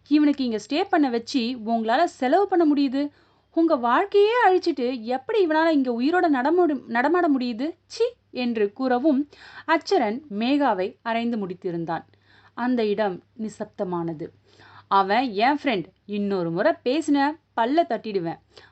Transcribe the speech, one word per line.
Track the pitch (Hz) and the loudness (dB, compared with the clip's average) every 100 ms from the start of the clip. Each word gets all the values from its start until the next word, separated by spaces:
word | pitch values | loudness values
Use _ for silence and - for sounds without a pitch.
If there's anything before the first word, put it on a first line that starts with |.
| - | 0
இவனுக்கு | 294 294 285 | 2 4 2
இங்க | 254 214 - | -2 -4 -4
ஸ்டே | 294 392 | -4 0
பண்ண | 349 277 | 2 2
வச்சு | 233 233 269 226 254 214 | 0 -2 -4 -2 -4 -4
உங்களால | 233 220 254 | -2 0 0
செலவு | 339 - 254 339 392 | 0 0 0 2 2
பண்ண | 359 320 | 2 2
முடியுது? | 285 277 269 294 _ _ _ _ - | 2 0 -2 -6 _ _ _ _ 0
உங்க | 330 285 | 2 2
வாழ்க்கையே | 233 262 403 403 415 494 415 | 2 0 2 4 4 4 4
அழிச்சிட்டு | 370 349 285 240 262 | 4 0 -2 -4 -4
எப்படி | 220 262 - 453 339 | -6 -6 -2 0 2
இவனால | 311 330 | 2 2
இங்க | 302 254 233 | 2 0 0
உயிரோட | 269 359 349 | 0 2 2
நடமாடு-, | 269 269 359 339 269 - | 2 2 2 2 0 -4
நடமாட | 233 269 359 339 269 | -2 0 2 2 2
முடியுது? | 247 220 294 - _ | 0 -4 -6 -8 _
சீ!" | - 480 - _ | -4 -4 -4 _
என்று | 247 240 226 202 | -6 -4 0 -2
கூறவும் | - 262 247 311 269 294 - - - | -2 -2 2 2 0 -2 -10 -20 -14
அச்சரன் | - 320 - 381 220 240 - 202 | -2 -2 2 0 0 -4 -8 -4
மேகாவை | 240 285 277 190 196 - | 0 2 2 0 -4 -6
அறைந்து | 233 226 233 233 190 | -6 -4 -2 -4 -6
முடித்திருந்தான். | 180 185 170 165 165 - _ _ _ - | -6 -6 -6 -4 -6 -8 _ _ _ -18
அந்த | - 247 247 214 | -6 -2 0 0
இடம் | 202 208 175 _ - | 0 -2 -4 _ -12
நிசப்தமானது. | 220 - 208 - 190 175 170 151 160 _ _ _ - - - | -12 -10 -14 -8 -6 -4 -4 -8 -12 _ _ _ -20 -20 0
"அவன் | 196 190 220 269 | 2 4 2 0
என் | 196 240 294 | 0 0 0
ஃப்ரெண்ட், | 294 202 160 _ | -2 -4 -6 _
இன்னொரு | - 208 202 196 165 | -10 -6 -2 -2 -2
முறை | 170 269 - | 0 0 0
பேசின | 247 294 311 285 277 311 _ - | -2 -2 0 0 0 -4 _ -4
பல்ல | 233 311 339 | 0 0 0
தட்டிடுவேன். | 220 220 196 165 - _ - - | -2 -4 -4 -4 -8 _ -20 -20